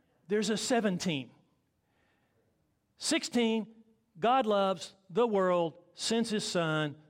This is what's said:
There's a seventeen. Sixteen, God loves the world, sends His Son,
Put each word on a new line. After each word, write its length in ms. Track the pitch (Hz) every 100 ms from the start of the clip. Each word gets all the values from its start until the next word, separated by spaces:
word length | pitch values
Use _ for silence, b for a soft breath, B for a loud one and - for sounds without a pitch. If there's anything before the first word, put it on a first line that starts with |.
| b b -
There's 220 | 208 208
a 80 | 208
seventeen. 720 | - 240 214 180 185 147 120 - _ _ _ _ _ _ _ _ _ _ _ _ _ _ _ -
Sixteen, 680 | - - - 240 226 226 196 - - _ _ -
God 280 | 208 262 220
loves 480 | 202 196 185 - - -
the 160 | 175 240
world, 480 | 202 185 175 165 - -
sends 380 | - - 226 226
His 120 | 208
Son, 520 | - 180 165 156 151 139 -